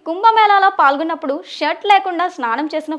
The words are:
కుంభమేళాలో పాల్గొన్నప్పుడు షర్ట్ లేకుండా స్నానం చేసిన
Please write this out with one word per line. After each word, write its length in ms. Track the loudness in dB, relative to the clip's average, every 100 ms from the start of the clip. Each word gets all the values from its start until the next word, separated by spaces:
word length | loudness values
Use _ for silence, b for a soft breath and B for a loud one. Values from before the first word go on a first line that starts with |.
| -10
కుంభమేళాలో 640 | 0 2 4 4 4 2
పాల్గొన్నప్పుడు 760 | 4 2 2 -4 -6 -6 -6 -8 -6
షర్ట్ 300 | -4 -4 2
లేకుండా 420 | 2 2 -4 -4
స్నానం 420 | -4 -4 -4 -4 -6
చేసిన 200 | -6